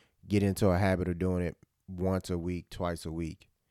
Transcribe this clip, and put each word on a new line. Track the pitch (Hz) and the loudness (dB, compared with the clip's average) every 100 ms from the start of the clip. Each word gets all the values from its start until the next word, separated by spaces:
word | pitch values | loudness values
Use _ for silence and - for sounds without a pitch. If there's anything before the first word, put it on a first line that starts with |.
| _ _ - | _ _ -2
get | 104 | 2
into | 98 90 101 | 2 4 4
a | 90 | 4
habit | 98 92 90 | 4 2 0
of | 85 | 0
doing | 92 90 87 | 0 0 -2
it | - _ _ - | -6 _ _ -14
once | 92 92 92 - | -4 0 0 -2
a | 87 | -4
week, | 87 87 - | -2 -6 -8
twice | - 87 82 82 | -6 -4 -4 -6
a | |
week. | 82 82 - _ _ _ | -6 -6 -8 _ _ _